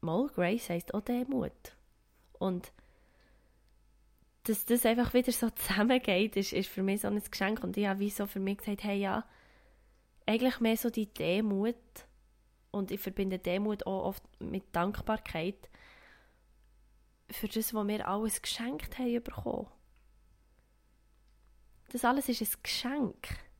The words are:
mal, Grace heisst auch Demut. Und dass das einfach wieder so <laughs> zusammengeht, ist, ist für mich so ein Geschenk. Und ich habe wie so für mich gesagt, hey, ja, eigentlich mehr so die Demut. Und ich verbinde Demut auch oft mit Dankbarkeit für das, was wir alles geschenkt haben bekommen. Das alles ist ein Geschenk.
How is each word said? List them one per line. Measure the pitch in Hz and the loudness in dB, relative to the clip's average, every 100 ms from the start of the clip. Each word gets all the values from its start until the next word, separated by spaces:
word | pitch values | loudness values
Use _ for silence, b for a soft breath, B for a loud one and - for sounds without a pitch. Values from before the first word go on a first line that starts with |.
mal, | 165 170 277 | 0 2 2
Grace | - 175 226 - | 2 2 2 0
heisst | 170 - | -4 -2
auch | 202 | -4
Demut. | 214 247 254 269 180 - - - _ _ _ _ _ | -2 -2 0 -2 -2 -6 -20 -20 _ _ _ _ _
Und | - 190 180 - b b b b b b b b b b _ _ _ _ _ _ _ | -4 -2 -2 -6 b b b b b b b b b b _ _ _ _ _ _ _
dass | - 214 - | -2 -2 4
das | 240 233 | 4 6
einfach | 233 240 | 4 6
wieder | 247 247 | 4 4
so | 233 233 | 2 0
<laughs> | - | -2
zusammengeht, | - 190 214 254 254 185 214 196 | -2 2 4 4 4 4 4 2
ist, | 196 | 0
ist | - 190 | 0 -2
für | - | 0
mich | 190 202 | 0 2
so | 202 | 0
ein | 208 | -2
Geschenk. | - - 196 214 | -4 -2 -2 0
Und | 180 185 | -2 0
ich | 208 | 0
habe | 190 | 2
wie | 202 | -2
so | - 202 | -2 -4
für | - | -2
mich | 190 202 | -2 -4
gesagt, | - 202 | -4 -4
hey, | 208 202 | -2 0
ja, | 196 202 - b b b b b b b b b - | 0 -2 -4 b b b b b b b b b 0
eigentlich | 226 254 240 | 4 4 4
mehr | 226 226 | 4 4
so | 240 | 2
die | 226 208 | 0 -4
Demut. | - 151 185 220 196 214 233 - - - - _ _ _ _ _ | -2 2 2 4 2 2 -2 -8 -20 -20 -20 _ _ _ _ _
Und | 214 190 | -6 -4
ich | - | -4
verbinde | - 190 190 185 | -6 -2 -2 0
Demut | 180 180 208 208 - | 0 0 0 -2 -2
auch | 190 - | -2 -2
oft | 196 - - | -6 -12 -12
mit | - 190 - 170 | -6 -6 -4 -2
Dankbarkeit | 180 208 - 214 - 165 170 202 - B B B B B B B B _ _ _ _ _ _ _ _ | 0 -2 -2 -4 -2 -4 -4 -6 -14 B B B B B B B B _ _ _ _ _ _ _ _
für | - 208 | -6 -2
das, | 226 220 | -2 -2
was | 220 202 | -2 0
wir | 214 - | 0 -2
alles | 196 220 214 | -2 -2 -2
geschenkt | - - 233 294 - - | -4 -4 -4 -6 -8 -4
haben | 254 240 | 0 0
bekommen. | 233 - - - - - _ - _ - - - _ _ _ _ _ _ _ _ _ _ - - - - - | -2 -8 -4 -4 -6 -12 _ -20 _ -20 -20 -20 _ _ _ _ _ _ _ _ _ _ -20 -20 -20 -20 -10
Das | 247 247 | 0 2
alles | 269 269 | 2 2
ist | 233 | 0
ein | 214 - | -2 -4
Geschenk. | - - 247 285 240 - - - - - | -4 -4 -2 -2 -2 -4 -10 -10 -12 -20